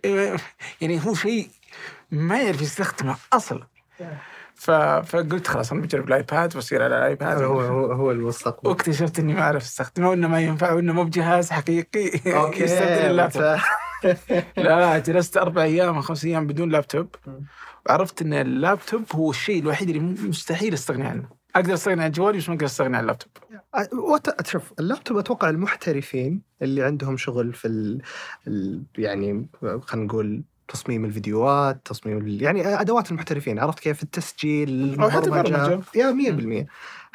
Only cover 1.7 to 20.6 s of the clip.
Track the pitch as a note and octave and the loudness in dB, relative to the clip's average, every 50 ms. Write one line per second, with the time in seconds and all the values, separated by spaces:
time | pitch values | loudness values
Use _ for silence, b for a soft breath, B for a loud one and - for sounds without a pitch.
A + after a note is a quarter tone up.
1.7 | B B B B B B B B D#3+ D3 D#3+ E3+ G3+ B3+ C4+ G#3 F3 C#3 D3+ C#3+ | B B B B B B B B -2 0 0 2 2 2 2 2 0 0 -2 -4
2.7 | - - F#3+ - - - A3 - - - - - C4+ A#3+ - - B2 B2 B2 - | -2 -2 -4 -2 -2 -2 -4 -4 -4 -4 -2 0 0 0 0 0 -8 -8 -10 -16
3.7 | _ _ _ _ _ - F3+ E3 D#3 C#3 B B B B B B B - - - | _ _ _ _ _ -16 -14 -14 -14 -14 B B B B B B B -4 2 4
4.7 | D#3+ D#3 D3+ D3 D3 D3 E3+ - - E3+ E3+ D3+ F3 F#3 F3+ - - B2 B2 A#2+ | 4 6 6 4 2 2 0 0 0 0 0 0 -2 -2 -2 -2 -2 -2 -2 -2
5.7 | - D#3+ D#3 D3 - C3+ - - C3 C3+ B2+ - D3 D#3 E3+ E3+ E3 C#3 B2+ - | -2 -4 -2 0 -2 -2 2 2 2 2 2 0 0 0 0 0 -2 -4 -4 0
6.7 | C#3 C3 A#2+ A#2+ A#2+ A#2+ B2+ C3+ C#3+ C#3+ D3+ D#3+ D3+ D3 C3+ C3 C3+ C3 B2+ B2 | 0 2 2 4 2 4 2 2 0 0 0 0 0 2 2 2 2 2 2 2
7.7 | B2+ C3 C3 A#2+ B2 B2+ C3+ C3+ B2 A#2 A#2 A#2+ A#2+ - - A#2+ A#2 - - - | 0 0 0 0 0 2 2 2 0 0 -2 -2 -4 -4 -4 -4 -4 -2 0 0
8.7 | F3+ - - E3+ D3+ C3+ E3+ D#3+ D#3+ E3+ D#3 D3+ D#3 F3 D#3 D3 D3 C#3 A#2+ - | 0 0 0 0 0 2 0 0 0 0 0 0 2 2 2 2 2 0 -2 -6
9.7 | - - B2+ - - F3 F3 F#3 F#3 F3 E3+ E3 E3 E3 D#3+ D#3+ D#3 D3+ F3+ F3 | -6 -8 -8 -6 -2 2 2 4 4 4 2 2 2 2 2 2 0 2 2 2
10.7 | E3 E3+ F3 E3+ E3 F3 F3 E3 D#3+ F3 D#3+ E3+ F3+ F3 F3 - D#3+ D#3+ D3 - | 2 2 2 2 2 2 0 0 0 0 2 4 4 4 2 0 -2 -2 0 0
11.7 | E3 E3+ E3 - - G#3+ G3+ F3+ - E3 - F3+ E3+ D3+ D3+ D#3 - F#3+ E3+ E3+ | 0 0 -2 -2 -2 -2 -2 0 -2 -2 0 2 2 2 2 2 0 0 0 2
12.7 | F3 F#3 F#3+ F3+ E3+ - D#3+ F#3+ F3+ F3 E3+ E3 - - D3+ D3+ D#3 F3+ - - | 2 4 4 4 4 4 4 4 4 4 2 2 2 2 2 2 4 2 2 0
13.7 | - - - F4 - - - F#3 F3 - - - - F3 - - - F#3+ F3+ F#3+ | 0 -2 -4 -8 -6 0 2 2 2 2 0 0 0 0 0 -2 -2 2 4 6
14.7 | D#3+ E3+ F3+ E3+ D#3+ D#3+ - E3 E3 F3+ E3+ - - F#3+ F#3 F3 E3 F3+ D#3+ D#3+ | 6 6 6 6 4 4 2 2 2 2 2 2 2 2 2 2 2 2 2 4
15.7 | D#3 F3 F3+ F3 E3 D3+ C3+ - E3 D3 D3 E3 E3+ D#3+ D#3 D3 C#3+ D3+ F3 E3+ | 4 4 4 2 2 0 -2 -4 -4 -4 -2 -2 0 0 0 -2 -2 -2 0 2
16.7 | D#3 D3+ C#3+ - - C#3+ - - - - - C#3 C3+ C3 C#3 B B B B B | 2 2 2 0 -2 -4 -4 -4 -10 -20 -18 -16 -16 -16 -16 B B B B B
17.7 | B B B - - D#3+ F#3+ - - - E3 D#3 D3 C#3+ C3+ C3 B2+ C3 D3+ F3+ | B B B 2 4 4 2 0 -2 -4 -2 0 0 0 0 0 0 2 2 2
18.7 | G3+ - - - A3 A3+ A3 - - D#3 D#3+ D#3 C3 - - - G#3 E3+ D3 D3+ | 2 0 -2 -4 -4 -4 -4 -2 -2 0 0 0 0 -2 -2 -2 0 0 0 0
19.7 | D3+ D#3 G3 F3 D#3+ D3+ D#3+ F3 F#3 G3 G#3 G3 D#3+ - - - E3 E3 | 0 0 0 -2 0 0 0 -2 -2 -4 -4 -4 -4 -4 -4 -4 -4 -2